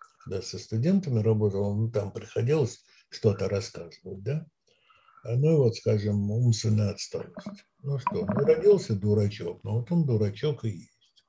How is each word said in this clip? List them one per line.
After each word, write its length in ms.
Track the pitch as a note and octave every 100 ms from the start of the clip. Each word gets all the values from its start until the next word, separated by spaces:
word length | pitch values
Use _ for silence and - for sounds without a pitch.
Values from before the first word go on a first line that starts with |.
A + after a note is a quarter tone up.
| - _
когда 180 | - F#2+
со 160 | - G#2+
студентами 640 | - A2 D3+ G3 F3 A#2
работал, 540 | A2 G#2+ G#2+ G2 G2+ G2+
ну, 140 | A2+
там 220 | G#2+ F#2+
приходилось 720 | G#2 - - A#2+ D#3 A#2+ - _ _ _
что-то 380 | - A2 G2 F#2
рассказывать, 720 | G2+ - - E2+ - F#2 F#2+
да? 240 | G2+ D3+ - _ _ _ _ _ _ _
А, 120 | A#2 A#2+
ну, 160 | D3+
и 40 | D#3+
вот, 200 | A#2+ A2+
скажем, 540 | A#2 G#2+ G#2 G2+ G2+
умственная 600 | A2+ A#2+ A2 G#2+ G#2+ G2+
отсталость. 720 | F2 - E2 - - - - _ _
Ну 200 | C#3 C#3
что, 280 | - G#3 G2
ну, 180 | C3
родился 500 | D3 D#3 G#3 G3 -
дурачок, 680 | G#2 G#2 G#2 G2+ - E2+ F2+
ну, 140 | G#2+ A2+
вот 120 | A#2+
он 140 | E3+
дурачок 600 | C#3+ A2 G#2 G2+ D3+ C3
и 60 | A2
есть, 540 | E2+ - _ _ _